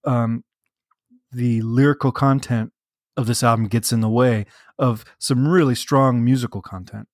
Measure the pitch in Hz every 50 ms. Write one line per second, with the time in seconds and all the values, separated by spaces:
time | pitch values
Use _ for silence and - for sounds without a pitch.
0 | - 147 127 120 117 113 113 117 - _ _ _ _ _ _ _ _ _ _ _
1 | _ _ _ _ _ _ 127 123 120 120 117 113 113 113 117 123 139 147 143 143
2 | - 131 - - 139 135 135 135 - - 123 113 107 - _ _ _ _ _ _
3 | _ _ _ - 120 113 120 - 131 120 117 113 113 98 101 117 - - 120 117
4 | 110 110 110 120 127 127 117 107 101 _ _ _ _ _ _ - 135 123 117 107
5 | - - _ _ - - 135 123 135 151 175 185 156 135 123 - - - 143 135
6 | 135 131 123 120 117 123 131 131 120 117 - 101 - - - 92 92 - - 104
7 | 107 _